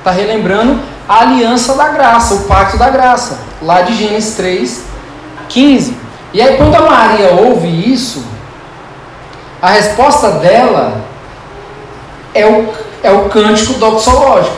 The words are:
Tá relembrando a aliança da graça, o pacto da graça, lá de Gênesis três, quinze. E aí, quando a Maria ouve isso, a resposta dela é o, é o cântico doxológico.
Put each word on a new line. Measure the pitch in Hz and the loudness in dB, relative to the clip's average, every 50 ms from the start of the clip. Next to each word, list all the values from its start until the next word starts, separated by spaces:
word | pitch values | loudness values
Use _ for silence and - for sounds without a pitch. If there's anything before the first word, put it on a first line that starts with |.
| - | 0
Tá | 190 | 0
relembrando | 180 185 202 214 226 214 185 175 196 214 226 254 285 - - - - - - - | -2 0 -2 -2 -2 -2 -2 -2 0 0 0 0 0 -2 -6 -12 -16 -16 -4 2
a | 202 226 | 2 4
aliança | - 254 262 254 233 226 247 247 - - 269 | 4 4 2 2 2 0 0 -2 0 -2 0
da | 285 302 302 | 0 0 0
graça, | 285 277 269 240 233 233 233 214 202 | 2 2 2 4 4 2 2 0 -2
o | 196 - | -2 0
pacto | - 196 190 196 - - | 0 2 2 2 0 0
da | 226 240 254 | 0 2 2
graça, | 262 262 254 247 247 - - - - - - - - - | 2 2 2 2 2 0 -2 -8 -10 -12 -14 -16 -16 -8
lá | 156 165 175 180 | -2 0 2 2
de | 180 214 233 | 2 0 -2
Gênesis | 202 208 208 208 220 208 - - | -2 -2 -2 -2 -4 -4 -6 -6
três, | - 185 185 180 - 247 - - - - - - - - - - - - - - - - - | -4 -4 -4 -2 -4 -4 -6 -8 -12 -14 -14 -16 -16 -16 -18 -20 -20 -20 -18 -18 -18 -16 -4
quinze. | - 240 269 294 269 220 160 123 120 - - - - - - - | 0 2 4 4 4 2 0 -4 -6 -10 -14 -18 -18 -20 -18 -6
E | - - | -2 2
aí, | 247 269 - | 2 2 4
quando | - - - - | 4 2 4 4
a | 330 | 4
Maria | 311 311 277 240 220 214 220 208 196 180 | 4 4 4 4 2 2 2 2 2 4
ouve | 175 180 226 254 160 165 165 170 | 4 4 4 2 2 0 -2 -2
isso, | 165 165 196 247 269 - - - - 139 120 117 107 104 - - - - - - - - - - - - - - - - - - - - - - - - | -4 -2 0 0 0 0 -2 -6 -8 -10 -12 -12 -14 -16 -16 -18 -20 -20 -20 -20 -20 -20 -20 -20 -20 -20 -20 -20 -20 -20 -20 -20 -20 -20 -20 -20 -10 -2
a | - 180 | 0 2
resposta | 208 208 208 208 - - 254 285 285 294 - 202 | 2 2 2 0 0 2 2 4 4 2 2 0
dela | 165 151 - - - - 247 240 202 151 123 110 110 110 - - - - - - - - - - - - - - - - - - - - - - - - - - | 0 2 2 4 4 4 4 2 2 0 -2 -2 -6 -8 -12 -14 -18 -20 -20 -20 -20 -20 -20 -20 -18 -18 -18 -18 -18 -20 -20 -20 -20 -20 -20 -20 -20 -20 -20 -4
é | - 220 208 | -2 2 2
o, | 214 214 214 226 226 214 - - - - - | 4 2 2 0 -4 -8 -10 -14 -14 -12 -4
é | - 214 | 0 2
o | 196 208 - 202 | 2 2 0 0
cântico | - 220 208 214 220 220 226 254 254 | 0 2 2 2 2 0 0 -2 -2
doxológico. | - 220 220 220 220 - - 233 277 285 269 240 185 170 - - | 0 0 0 0 0 2 2 2 4 4 2 2 2 0 -2 -6